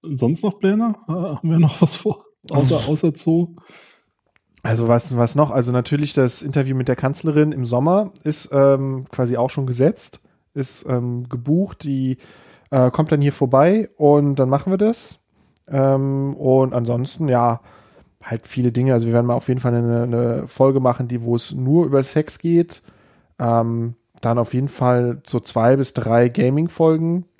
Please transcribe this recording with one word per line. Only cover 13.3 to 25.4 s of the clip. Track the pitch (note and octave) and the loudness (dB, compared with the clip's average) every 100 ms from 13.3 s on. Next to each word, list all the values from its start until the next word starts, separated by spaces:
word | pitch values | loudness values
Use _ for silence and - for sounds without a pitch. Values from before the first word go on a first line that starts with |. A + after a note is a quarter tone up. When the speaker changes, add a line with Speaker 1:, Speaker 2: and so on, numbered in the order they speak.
Speaker 2:
vorbei | - C3 C3 D#3+ G#3+ G#3+ - | 0 2 4 4 2 -2 2
und | D3 D3 C#3+ | 4 4 2
dann | C#3 B2+ | 0 0
machen | C#3+ F#3 | 0 0
wir | F#3+ | 0
das. | G#3+ A#3 - - _ _ _ _ _ | 0 0 -8 -12 _ _ _ _ _
Ähm, | C#3 C3+ C3+ C#3 C#3 C#3 | 0 2 2 0 -2 -4
und | C#3 C3+ C3 C3 | -2 2 4 4
ansonsten, | A#2 A#2 A#2+ C3+ - D#3 | 0 -2 -2 -4 -4 0
ja, | B2 A#2+ A#2 _ - _ _ _ _ | 2 2 0 _ -20 _ _ _ _
halt | - A2+ - | -10 -10 -8
viele | - B2 | -2 0
Dinge. | A#2 C3 | 0 2
Also | A#2+ A#2 | 2 2
wir | |
werden | A#2 B2 | 0 0
mal | |
auf | A#2+ - | -2 -2
jeden | B2+ | -2
Fall | B2 | 0
eine, | A#2+ A#2 A#2 | 0 0 -2
eine | A#2+ A#2 A#2+ B2 B2 | -2 -2 -2 -4 -8
Folge | - C3 C3+ | 2 2 4
machen, | B2+ B2 B2 | 0 0 -6
die, | A#2+ | -6
wo | A#2 | -2
es | A#2+ - | -2 -4
nur | C#3 B2+ D#3+ | -4 2 2
über | D3+ C#3 | 4 2
Sex | C3 D3+ D3 - | 2 -2 -4 -6
geht. | E3+ E3+ E3+ - - _ _ _ _ - | 2 2 2 -6 -20 _ _ _ _ -6
Ähm, | A#2+ A#2 A#2 A#2 A#2 A#2 _ _ | 0 0 0 -4 -6 -10 _ _
dann | A#2 A#2+ | -2 0
auf | A2+ | 0
jeden | B2 C3+ | -2 -4
Fall | - B2 B2 B2 A#2+ | -2 2 2 0 -4
so | - | -6
zwei | B2 | -6